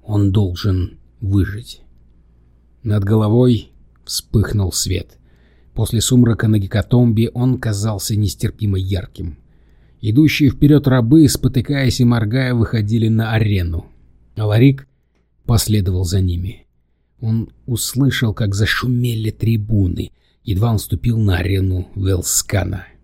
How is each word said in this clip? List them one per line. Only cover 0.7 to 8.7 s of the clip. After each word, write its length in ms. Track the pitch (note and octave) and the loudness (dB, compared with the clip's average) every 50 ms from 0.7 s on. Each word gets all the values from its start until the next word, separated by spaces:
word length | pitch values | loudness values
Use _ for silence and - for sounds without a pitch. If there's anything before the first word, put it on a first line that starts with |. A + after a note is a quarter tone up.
| F#2 F#2 F2+ - - - - _ _ _ | 0 0 -2 -6 -10 -20 -20 _ _ _
выжить. 600 | A2 G2 G2 G2+ F2+ - G2 A2 A#2+ - - - - - - - _ _ _ _ _ _ _ _ _ _ _ _ _ _ _ _ - | -6 -2 0 0 0 0 -4 -12 -14 -16 -20 -20 -20 -20 -20 -20 _ _ _ _ _ _ _ _ _ _ _ _ _ _ _ _ -4
Над 200 | A2+ G#2 G#2 G2 | -2 -2 -2 0
головой 680 | G2 A2 A2 G#2+ G#2 G#2+ A#2+ B2+ B2+ A#2+ G#2 - _ _ - - _ _ _ _ | 2 2 2 2 2 4 4 4 4 4 2 -2 _ _ -20 -20 _ _ _ _
вспыхнул 680 | - - - - _ - G#2+ G2 - - G#2+ F#2+ F2+ | -10 -10 -10 -8 _ 0 0 0 0 -2 -2 -2 -2
свет. 460 | - - - F#2+ F#2 - - _ _ _ _ _ _ _ _ _ _ _ _ _ _ | -4 -6 -4 -4 -4 -6 -6 _ _ _ _ _ _ _ _ _ _ _ _ _ _
После 280 | - A2 - - A2 | -4 -4 -2 -2 -2
сумрака 460 | - - C3 B2 A#2+ A2+ A2 - - | 0 2 4 4 4 4 2 0 0
на 120 | G#2+ A2 G#2+ | 0 2 0
гекатомбе 720 | G2 F#2+ - G#2 F#2 - - A#2+ B2 A#2+ A2 A2 A2+ A2+ | -2 -2 -2 -4 -2 2 2 2 4 4 2 0 0 -2
он 280 | - A#2+ B2 C3 B2+ | -2 -2 -2 -2 -2
казался 580 | B2 B2+ A#2 G2+ G2 G#2 A2 G#2+ F#2+ - - A2+ | -2 -4 -4 -4 -4 -4 -4 -4 -6 -6 -4 -2
нестерпимо 600 | G2+ G#2 F#2+ - - - G#2 - - A2 G2+ | -2 -2 -2 -4 -4 -6 -6 -4 -4 -4 -2